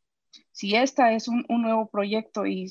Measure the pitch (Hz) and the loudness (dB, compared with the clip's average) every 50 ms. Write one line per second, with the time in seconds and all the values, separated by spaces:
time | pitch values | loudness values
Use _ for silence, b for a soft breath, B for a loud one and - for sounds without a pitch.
0 | _ _ _ _ _ _ - b b b - - 208 196 208 226 262 269 - - | _ _ _ _ _ _ -20 b b b -14 -8 -4 0 2 2 2 2 2 4
1 | 254 226 220 226 - 240 233 240 - - 233 240 226 226 226 220 220 214 - 208 | 4 4 4 2 -2 -2 -2 -2 -2 -2 -2 0 0 0 0 0 -2 -2 -2 -2
2 | 202 202 214 220 220 - - 214 190 196 196 185 185 190 | -2 0 -2 -4 -4 -6 -6 -6 -4 -4 -4 -4 -6 -8